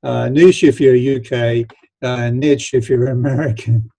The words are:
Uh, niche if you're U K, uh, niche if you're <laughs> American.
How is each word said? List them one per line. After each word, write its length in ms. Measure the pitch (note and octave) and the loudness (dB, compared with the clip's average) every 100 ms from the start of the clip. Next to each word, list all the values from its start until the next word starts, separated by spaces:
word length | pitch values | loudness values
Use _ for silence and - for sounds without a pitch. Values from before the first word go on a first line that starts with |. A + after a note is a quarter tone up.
Uh, 260 | C#3 A#2+ A#2+ | -6 -4 -2
niche 360 | C3+ F3+ F3+ | 4 4 6
if 160 | D#3 C3 | 2 4
you're 140 | C#3 | 4
U 260 | B2+ B2+ C3+ | 4 2 -4
K, 460 | A2 B2+ A#2 A#2 A#2 - _ _ | -4 -4 -2 -2 -4 -12 _ _
uh, 280 | B2+ B2 A#2+ | -8 -4 -4
niche 440 | A#2+ D3 C#3+ - | -2 0 0 0
if 140 | C3 A2+ | -4 0
you're 200 | B2+ B2+ | -2 0
<laughs> 100 | B2 | -2
American. 720 | B2+ C3 D3+ A2 - A#2 A2+ | -2 -2 -2 -4 -2 -2 -2